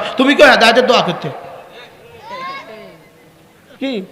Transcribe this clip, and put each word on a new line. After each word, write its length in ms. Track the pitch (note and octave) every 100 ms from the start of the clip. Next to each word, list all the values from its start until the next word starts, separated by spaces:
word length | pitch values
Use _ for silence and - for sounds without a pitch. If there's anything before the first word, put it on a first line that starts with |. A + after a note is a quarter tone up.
| - -
তুমি 180 | B3+
কেউ 120 | C#4 C#4+
হেদায়েতের 400 | A3+ A3+ B3 B3
দোয়া 160 | A3
করতে? 260 | F#3 E3 D#3 - - - - - - - - A#4 A4 C5 C5+ C#5 - G#3+ G3 E3 - - - _ _ _ _ -
কি? 240 | C4+ A#3 F#3+